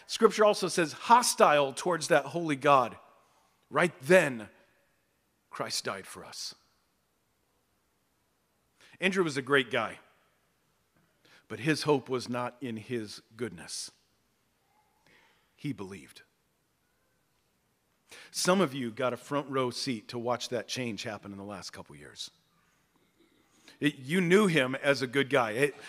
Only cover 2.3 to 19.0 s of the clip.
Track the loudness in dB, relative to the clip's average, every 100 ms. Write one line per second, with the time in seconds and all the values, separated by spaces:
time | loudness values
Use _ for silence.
2.3 | -4 -4 0 4 4 4 -4 -20 _ _
3.3 | _ _ _ _ 0 0 0 4 6 6
4.3 | -2 -12 _ _ _ _ _ _ _ _
5.3 | _ _ -10 -6 -6 -6 -8 -10 -16 -16
6.3 | -14 -14 -14 _ _ _ _ _ _ _
7.3 | _ _ _ _ _ _ _ _ _ _
8.3 | _ _ _ _ _ -20 -4 -2 0 0
9.3 | -2 2 2 2 -2 -4 -8 -20 _ _
10.3 | _ _ _ _ _ _ _ _ _ _
11.3 | -20 -16 -6 -2 0 2 0 0 -6 -4
12.3 | -6 -6 -8 -10 -10 -8 -8 -8 -14 -18
13.3 | -12 -10 -10 -14 -12 -14 -16 _ _ _
14.3 | _ _ _ _ _ _ _ _ _ _
15.3 | _ _ _ -10 -10 -12 -16 -18 -20 _
16.3 | _ _ _ _ _ _ _ _ _ _
17.3 | _ _ _ _ _ _ _ _ -20 -14
18.3 | -4 2 2 2 -2 -8 -4